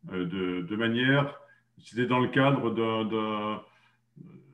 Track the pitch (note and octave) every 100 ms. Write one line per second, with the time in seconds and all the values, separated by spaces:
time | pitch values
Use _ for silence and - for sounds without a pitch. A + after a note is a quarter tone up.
0 | - F#2+ F2+ G2 F#2 F2+ E2+ G#2 A2+ A#2
1 | B2+ C#3+ C#3 - - - _ _ - A2
2 | B2 B2+ B2 C3+ C3+ C3+ A#2 G#2+ A2+ A2
3 | A2 A2 G#2+ G#2+ G#2+ G#2+ - _ _ _
4 | _ - - - -